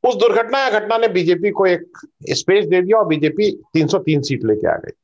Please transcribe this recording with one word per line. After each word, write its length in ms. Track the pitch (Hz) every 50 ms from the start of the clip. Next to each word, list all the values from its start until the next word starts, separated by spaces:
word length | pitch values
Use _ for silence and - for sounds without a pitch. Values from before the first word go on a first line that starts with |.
| -
उस 80 | 254 240
दुर्घटना 440 | 196 214 233 196 226 226 226 254 277
या 200 | 269 254 202 214
घटना 180 | 214 208 226
ने 100 | 226 233
बीजेपी 440 | 220 185 185 175 165 180 170 175 208
को 140 | 196 - 196
एक 320 | 185 180 170 170 - _ - - - _ _ - -
स्पेस 360 | 160 - - - 190 208 208
दे 160 | - 185 185
दिया 160 | 185 185 220
और 100 | 220 208
बीजेपी 440 | 165 156 147 147 151 - - 214 208 - - - _ _
तीन 140 | 165 156
सौ 120 | 151 190 190
तीन 220 | 185 165 156 143
सीट 220 | 135 - 139 113 -
लेके 240 | 110 107 107 -
आ 100 | 87 78
गई। 140 | - - - - _